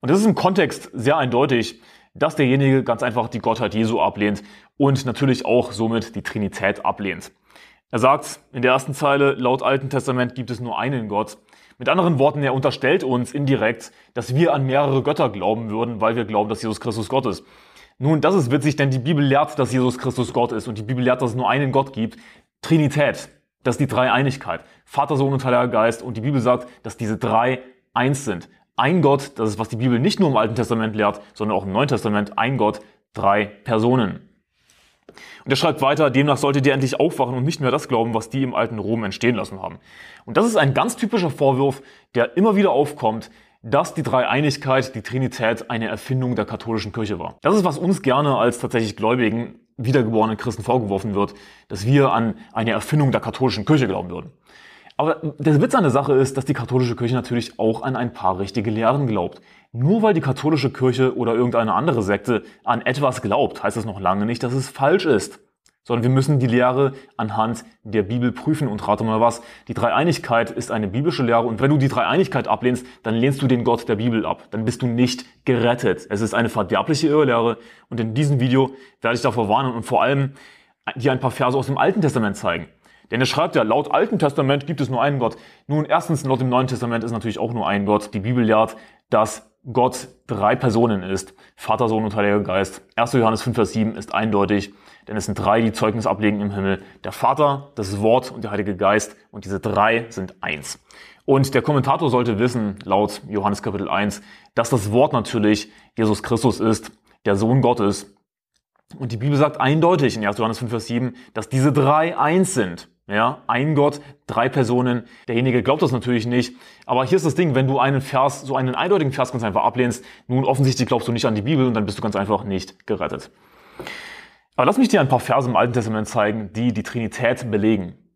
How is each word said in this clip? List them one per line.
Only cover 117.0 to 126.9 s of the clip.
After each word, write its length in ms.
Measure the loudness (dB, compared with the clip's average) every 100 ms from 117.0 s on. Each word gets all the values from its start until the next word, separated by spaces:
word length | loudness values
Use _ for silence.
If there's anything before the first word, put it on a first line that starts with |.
hier 120 | 2 2
ist 100 | 2
das 80 |
Ding, 220 | 0 0 2
wenn 100 | 2
du 140 | 2
einen 200 | 2 0
Vers, 420 | 0 0 0 0
so 120 | -6
einen 220 | -2 -2 -2
eindeutigen 360 | 2 2 2
Vers 200 | 0 -2
ganz 100 | -2
einfach 220 | -2 0
ablehnst, 400 | 0 2 0 -2 -10 -20 _
nun 160 | 0
offensichtlich 420 | 2 2 2 2 0
glaubst 220 | 0 0
du 40 |
nicht 140 | -2 0
an 80 |
die 80 | 0
Bibel 240 | 0 2 2
und 80 |
dann 100 | 0
bist 140 | -2 -4
du 40 |
ganz 120 | -4
einfach 300 | -2 0 -2
nicht 420 | -2 -6 -6 -18 -6
gerettet. 460 | -4 -4 -6 -12 _ _ _ -20 -18 -16 -14 -18 -20 -20 _ _
Aber 120 | 0 2
lass 120 | 4
mich 100 | 4
dir 120 | 4
ein 80 | 2
paar 120 | 0
Verse 300 | 2 0 2
im 60 | 2
Alten 160 | 2
Testament 340 | 0 -2 -4 0
zeigen, 460 | 2 2 0 -6
die 200 | -2 -2
die 120 | -2
Trinität 640 | -4